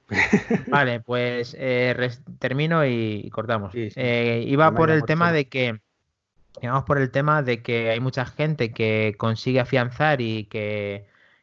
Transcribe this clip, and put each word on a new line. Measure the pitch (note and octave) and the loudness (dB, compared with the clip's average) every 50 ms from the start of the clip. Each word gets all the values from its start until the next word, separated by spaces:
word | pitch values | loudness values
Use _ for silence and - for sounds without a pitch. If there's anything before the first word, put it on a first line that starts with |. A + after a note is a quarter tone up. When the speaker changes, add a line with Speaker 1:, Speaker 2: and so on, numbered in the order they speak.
| _ _ | _ _
Speaker 1:
<laughs> | G2+ F#2 - - - F#3 - - A#3 - C3+ | -2 0 2 2 2 0 2 0 -4 -4 -2
Speaker 2:
Vale, | - C#3+ C#3+ C#3 B2+ A#2+ A2+ | 0 2 2 2 2 0 -4
pues, | A2+ - B2 B2 B2 B2 B2 A#2+ A#2+ B2 - - | -4 -4 -2 -2 -2 -2 -2 -4 -6 -8 -8 -6
eh, | C3 C3 B2 B2 B2 B2+ A#2+ | -2 0 0 2 2 0 0
res-, | A#2+ B2 B2 A#2+ - - - - - | 0 -2 -4 -4 -8 -16 -20 -10 -6
termino | - - C3 C#3 D3+ E3 E3+ E3 D3+ | -4 -4 -2 0 0 2 2 2 2
y, | C3 A#2+ A#2 A2+ A2 G#2+ G2+ - | 2 2 0 0 -2 -4 -4 -8
y | G2+ | -8
cortamos. | - - A2 A2+ A#2 G#2+ G2+ F#2+ | -8 -8 -4 -2 -2 -2 -2 -6
Speaker 1:
Sí, | F#2+ A#2+ A2+ G#2 | -6 -6 -6 -6
sí. | - | -6
Speaker 2:
Eh, | - B2+ B2 A#2+ A#2+ A#2 A#2 A#2 A#2 A#2+ | -4 -2 0 0 2 2 2 0 0 0
iba | C3 C#3 C#3 D#3+ | 0 4 4 4
Speaker 1:
Venga, | D#3+ - | 4 4
Speaker 2:
por | E3 D#3+ D#3+ | 4 2 4
el | D#3+ D#3 | 4 2
Speaker 1:
corta. | C#3 - D#3 | 2 0 2
Speaker 2:
tema | E3 E3+ F3 | 2 2 2
de | E3 D3+ C#3 - | 2 0 0 -2
que, | - C3+ B2+ A#2+ A2 G#2+ - _ _ _ _ _ _ _ _ _ _ _ _ _ - - | -2 -2 -2 -2 -2 -6 -12 _ _ _ _ _ _ _ _ _ _ _ _ _ -14 -10
íbamos | - A#2 B2+ C3+ C3 | -6 -2 -2 -2 0
por | - D3 C#3 | 0 2 2
el | C3+ B2+ | 2 0
tema | - C3+ D3 D3+ D3+ D3+ | 0 0 2 4 2 2
de | C#3 B2 A#2+ A2+ | 2 0 -2 -2
que | A#2 - A#2+ A#2 A2+ A2 | -2 -2 -2 0 2 0
hay | A2+ A#2 | 0 0
mucha | B2+ C3 - C3+ B2 | -2 -2 -2 -2 -4
gente | - - - D3+ D#3 D#3 D3 B2 A2 | -4 -2 -2 0 0 0 0 -2 -2
que | A2 - A2+ A2 A2 A2 A2 G#2+ G#2+ | 0 0 0 2 2 2 2 0 0
consigue | - A#2 A2+ A2 A2 - B2+ B2+ C3 | 0 -2 -2 -2 0 0 2 2 2
afianzar | B2 - C3+ B2+ A#2+ A#2+ B2 B2 D3+ D#3 D3+ B2+ | 2 2 0 0 0 0 -2 0 2 2 2 2
y | A#2+ A2+ A2 A2 G#2 | 0 -2 -4 -4 -6
que, | - - A2 G#2 G#2 G#2+ G#2 G2+ G2+ G2+ G2+ G2+ _ _ _ _ _ _ _ | -8 -8 -6 -4 -4 -4 -4 -4 -4 -6 -8 -12 _ _ _ _ _ _ _